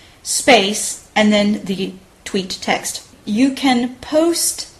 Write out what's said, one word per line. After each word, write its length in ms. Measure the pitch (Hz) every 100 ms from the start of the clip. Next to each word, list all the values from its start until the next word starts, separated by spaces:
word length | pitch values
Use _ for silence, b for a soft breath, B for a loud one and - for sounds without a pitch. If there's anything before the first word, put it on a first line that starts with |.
| B B
space, 840 | - - - 240 196 208 - - -
and 200 | - 214
then 320 | 208 208 208 -
the 280 | 190 190 185 - _
tweet 340 | - 202 185 -
text. 440 | - - - - - - -
You 260 | 214 269
can 440 | 269 277 240 247 -
post 800 | - 311 339 330 - - - -